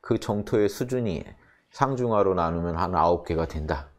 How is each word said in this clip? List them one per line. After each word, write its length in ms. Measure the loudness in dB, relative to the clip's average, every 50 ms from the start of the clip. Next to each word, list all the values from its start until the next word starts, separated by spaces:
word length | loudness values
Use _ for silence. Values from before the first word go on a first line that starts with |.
그 180 | 0 0 -2 0
정토의 500 | 0 -2 -2 -2 -2 0 2 2 2 2
수준이 560 | 0 -2 -6 -4 -2 -2 -2 -2 -2 -4 -6 -10 -18 _ _ _ _ _ _ _
상중하로 640 | _ -2 -2 0 0 -2 0 2 4 4 4 4 4
나누면 420 | 2 0 0 0 -2 -2 -2 -2
한 180 | -2 -2 0 2
아홉 300 | 4 4 4 4 2 0
개가 220 | -2 -2 -2 -2
된다. 420 | -2 -4 -6 -4 -4 -4 -4 -4 -14 _